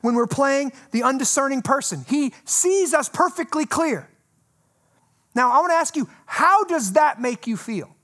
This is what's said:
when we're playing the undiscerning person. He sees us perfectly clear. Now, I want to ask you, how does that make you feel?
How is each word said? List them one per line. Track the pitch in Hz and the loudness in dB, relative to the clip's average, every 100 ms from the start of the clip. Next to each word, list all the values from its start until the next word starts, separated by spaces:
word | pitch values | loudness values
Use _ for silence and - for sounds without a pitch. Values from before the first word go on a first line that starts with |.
when | 233 240 | 0 0
we're | 233 | 0
playing | - 277 277 277 - - | 0 0 0 -2 -8 -6
the | 226 | 0
undiscerning | 240 269 262 - 277 269 | 0 0 0 0 0 -2
person. | - 269 - 151 123 | 0 -2 -2 -10 -4
He | 285 269 - | -2 -2 -6
sees | - - 359 392 349 302 | -6 -2 2 2 2 0
us | 262 | -2
perfectly | - 359 - 320 311 285 | 0 -2 0 -4 -4 -2
clear. | - 320 196 - _ _ _ _ _ _ _ _ _ _ _ _ 240 | -2 -2 -2 -8 _ _ _ _ _ _ _ _ _ _ _ _ 0
Now, | 247 | 4
I | 262 | 4
want | 349 | 4
to | 330 | 2
ask | 330 311 | 0 -4
you, | 240 - - | -6 -10 -10
how | - 311 403 | 0 4 4
does | 381 330 202 | 2 -2 2
that | 202 302 226 | 4 2 0
make | 247 240 - | -6 -6 -6
you | 214 | -6
feel? | - 208 123 _ | -6 -8 -8 _